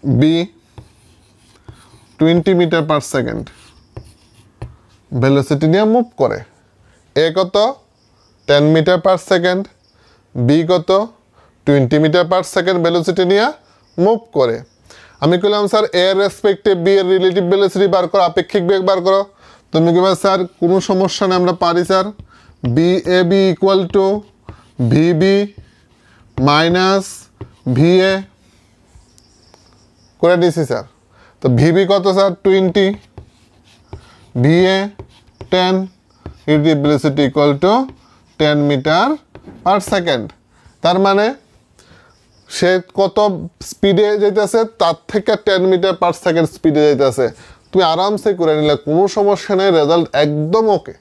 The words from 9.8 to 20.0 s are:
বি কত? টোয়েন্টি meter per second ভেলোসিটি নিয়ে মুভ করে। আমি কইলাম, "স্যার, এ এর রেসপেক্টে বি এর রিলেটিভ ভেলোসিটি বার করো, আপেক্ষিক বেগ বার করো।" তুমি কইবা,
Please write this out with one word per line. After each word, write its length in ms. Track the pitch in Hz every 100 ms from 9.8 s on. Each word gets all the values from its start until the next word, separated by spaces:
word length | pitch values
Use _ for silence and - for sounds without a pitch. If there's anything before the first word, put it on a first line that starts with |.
| _ _ _ _ _ 127
বি 300 | 120 151 165
কত? 380 | 180 170 190 226 _ _ _ _ _ -
টোয়েন্টি 320 | 143 127 151
meter 260 | 156 175
per 200 | 170 185 180 -
second 280 | 175 180
ভেলোসিটি 420 | 165 175 170 180 180
নিয়ে 260 | 196 240 311 _ _ _ -
মুভ 200 | 185 226 -
করে। 320 | - 123 117 - _ _ - - _
আমি 200 | 147 180
কইলাম, 280 | 202 208 202
"স্যার, 160 | 220
এ 280 | 208 180 185
এর 60 | 190
রেসপেক্টে 580 | 202 - 208 196 220 185
বি 160 | 170
এর 160 | 196 185
রিলেটিভ 360 | 190 185 185
ভেলোসিটি 440 | 175 190 196 185 196
বার 200 | 185 175
করো, 140 | 196
আপেক্ষিক 460 | 175 180 180 208 175
বেগ 140 | 196
বার 200 | 185 190
করো।" 240 | 180 196 202 _ - - _
তুমি 220 | 160 165
কইবা, 220 | 170